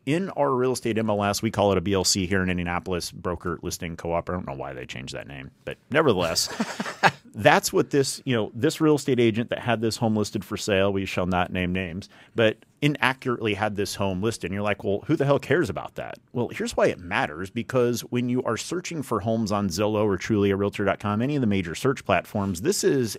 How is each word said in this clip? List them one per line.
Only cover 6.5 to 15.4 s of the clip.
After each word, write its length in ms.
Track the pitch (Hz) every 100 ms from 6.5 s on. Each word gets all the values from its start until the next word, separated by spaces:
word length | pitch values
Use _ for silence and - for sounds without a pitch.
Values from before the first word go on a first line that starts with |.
| - - - - - 190 -
<laughs> 100 | -
that's 400 | 110 143 180 -
what 160 | 190 135
this, 320 | 143 135 -
you 120 | 135 117
know, 160 | 101
this 260 | 117 147 -
real 160 | 156 147
estate 240 | - 123
agent 300 | 117 110 113
that 100 | -
had 220 | 120 113
this 160 | 113 -
home 180 | 117 107
listed 300 | 104 107 -
for 120 | 104
sale, 360 | - 95 98
we 120 | 98 95
shall 200 | - 90
not 260 | 90 90
name 220 | 92 90
names, 340 | 92 92 90 - - - 113
but 220 | 110 - _ _
inaccurately 720 | 147 143 123 131 131 120 113
had 240 | 101 107 101
this 180 | 98 -
home 260 | 98 90
listed. 300 | 110 - 87
And 20 |
you're 80 | 101
like, 220 | 104 101
"Well, 220 | 107 101 -
who 80 | 156
the 80 |
hell 160 | 139
cares 300 | 139